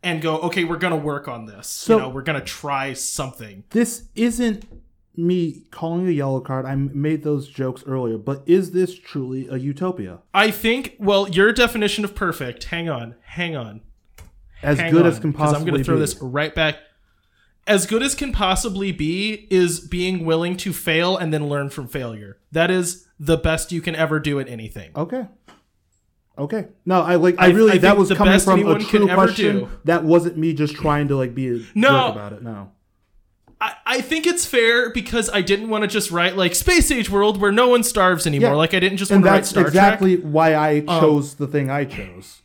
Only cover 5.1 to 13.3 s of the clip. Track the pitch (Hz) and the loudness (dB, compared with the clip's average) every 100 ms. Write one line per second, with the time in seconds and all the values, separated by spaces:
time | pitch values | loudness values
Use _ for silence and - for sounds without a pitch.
5.1 | - 170 180 165 139 _ - 165 170 180 | -4 -2 0 -2 -8 _ -10 -6 -4 -2
6.1 | 151 139 131 127 131 131 139 139 139 151 | -2 -2 -4 -6 -8 -6 -4 -4 -4 -4
7.1 | 156 151 147 135 - 131 127 - 131 120 | -4 -2 -4 -6 -6 -6 -6 -8 -4 -4
8.1 | 113 104 139 139 180 185 175 180 - - | -4 -6 -8 2 2 2 -2 -2 -6 -12
9.1 | 147 127 131 131 131 135 139 185 180 95 | -10 -8 -8 -8 -8 -6 -6 -6 -6 -10
10.1 | 87 _ 196 220 - 226 247 262 - 196 | -14 _ 0 0 0 -2 -2 -6 -4 0
11.1 | 196 196 175 208 233 233 233 208 208 202 | 2 0 2 2 4 0 2 -2 -2 -6
12.1 | - 190 156 127 120 - 170 165 135 117 | -4 -6 -4 -8 -10 -10 -6 -6 -6 -10
13.1 | 117 - | -16 -16